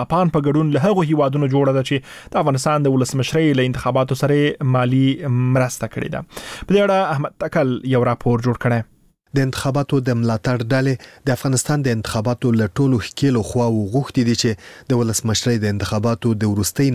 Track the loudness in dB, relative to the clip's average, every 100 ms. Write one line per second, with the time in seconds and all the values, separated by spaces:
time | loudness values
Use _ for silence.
0 | 0 0 2 0 0 2 2 2 2 2
1 | 2 2 2 0 0 2 2 2 0 -4
2 | -6 -18 -6 -2 0 0 0 2 2 2
3 | 2 -2 0 2 2 4 0 -2 -2 0
4 | 0 0 2 2 2 0 0 2 2 4
5 | 2 0 -2 0 2 2 0 -4 -8 -6
6 | -6 -6 -10 -14 -16 -10 0 2 2 2
7 | 0 -2 -4 -6 -4 0 0 -2 0 2
8 | 2 0 0 0 0 -2 0 -2 -4 _
9 | _ _ _ 0 0 -2 -2 -2 0 0
10 | 0 0 0 0 -2 -2 0 0 0 -2
11 | -8 -8 -2 -2 0 -2 0 0 0 -2
12 | -2 -2 -2 0 0 2 0 0 2 0
13 | -2 -2 0 0 -2 -2 0 0 0 -2
14 | -2 0 0 2 0 -4 -10 -12 -2 0
15 | 0 -2 -2 0 0 0 0 -2 -2 -2
16 | 0 0 0 0 0 0 -2 0 0